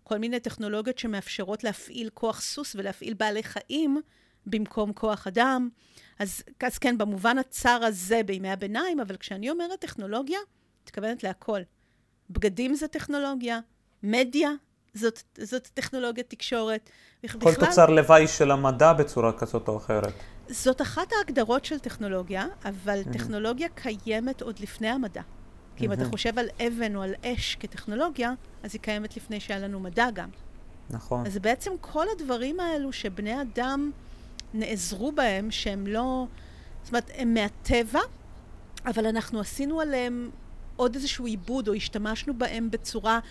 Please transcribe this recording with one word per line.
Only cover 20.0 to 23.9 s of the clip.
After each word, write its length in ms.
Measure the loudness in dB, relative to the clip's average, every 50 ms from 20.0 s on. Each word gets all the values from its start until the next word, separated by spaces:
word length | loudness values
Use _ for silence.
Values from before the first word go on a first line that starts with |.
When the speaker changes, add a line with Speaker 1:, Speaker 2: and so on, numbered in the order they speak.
| 2 0 -4 -6 -14 -14 -16 -16 -14
Speaker 1:
זאת 340 | -10 -8 0 2 2 2 2
אחת 320 | 0 -2 -2 -4 -2 0 0
ההגדרות 480 | 0 0 0 0 0 2 4 2 0 2
של 140 | -2 -6 -6
טכנולוגיה, 640 | -6 -8 -8 -6 -4 -2 -2 -2 -4 -4 -4 -4 -4 -4 -6 -8 -8
אבל 340 | -8 -8 -4 -2 0 0 0
Speaker 2:
מהמם. 120 | 0 -4 -4
Speaker 1:
טכנולוגיה 540 | -4 -4 -4 -4 -2 0 -2 -2 -2 -4 -6
קיימת 720 | -6 -6 -6 -6